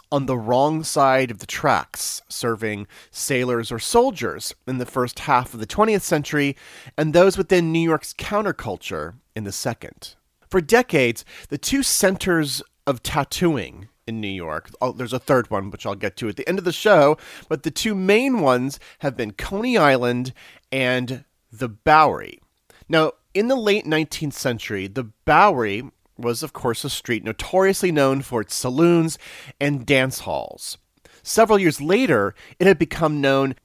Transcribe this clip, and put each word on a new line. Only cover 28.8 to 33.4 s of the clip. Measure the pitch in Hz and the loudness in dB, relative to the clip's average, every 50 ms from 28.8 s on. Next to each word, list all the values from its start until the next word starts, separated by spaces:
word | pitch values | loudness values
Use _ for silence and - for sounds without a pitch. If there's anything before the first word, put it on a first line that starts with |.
| 170 170 175 165 160 165 - - - - - - - 135 - - | 4 6 6 4 2 0 -4 -10 -16 -20 -20 -20 -20 -14 -8 -4
and | 143 143 147 131 117 | -2 -2 -2 -2 0
dance | - 143 131 131 131 131 - | 2 2 2 2 0 -4 -8
halls. | - 92 78 64 50 - - - - - - - _ _ _ _ _ _ _ _ | -8 -6 -6 -6 -6 -10 -14 -14 -14 -14 -14 -16 _ _ _ _ _ _ _ _
Several | - - - 208 226 214 214 196 | -8 -2 2 4 4 6 6 4
years | 185 160 - - | 4 2 0 0
later, | 143 160 196 247 262 196 135 107 98 98 - - - - - - | 0 0 2 2 4 4 2 2 2 -2 -4 -8 -20 -12 -2 2
it | 180 | 4
had | 196 185 147 | 4 4 4
become | 165 - - - 165 156 151 147 | 2 -4 -2 -2 -2 0 0 2
known | 139 135 135 135 | 2 2 2 2